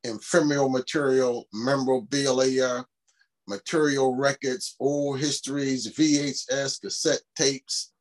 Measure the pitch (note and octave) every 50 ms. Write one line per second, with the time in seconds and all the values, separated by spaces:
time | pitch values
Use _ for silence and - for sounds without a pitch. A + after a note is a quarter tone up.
0 | - A#2+ A2 G2+ - - - F3 D3+ D3 C#3+ C#3 C#3 C3+ C3 B2+ B2 - - D#3+
1 | C#3+ - C3 C3 B2+ B2 A#2+ A#2 - _ - G#2+ A#2 C3 C#3 C#3 C3 B2+ C3 B2+
2 | G#2+ G#2 C#3 C#3+ C#3 C3+ C3 B2+ C3 C3 C3 C3 B2+ B2+ B2 B2 B2 _ _ _
3 | _ _ _ _ _ _ _ _ _ - G2+ G2 _ - - D#3+ D3+ D3 C#3 C#3
4 | C3 C3 B2+ B2 C#3 C#3 C3+ - - C3+ B2 - - - - _ B2+ C#3 C#3+ C#3+
5 | C#3+ C#3 C#3 C3 D3+ D3 - - - C3 C3+ C#3+ C#3 C3+ C3+ B2+ A2 A2 - -
6 | D#3 D#3 D3 C#3+ C#3+ C#3 B2+ - - - B2+ C#3 C#3 C3+ - - - G2 - -
7 | - D#3+ C#3 - _ _ _ - - C#3 C#3 C3 _ - - - - - _ _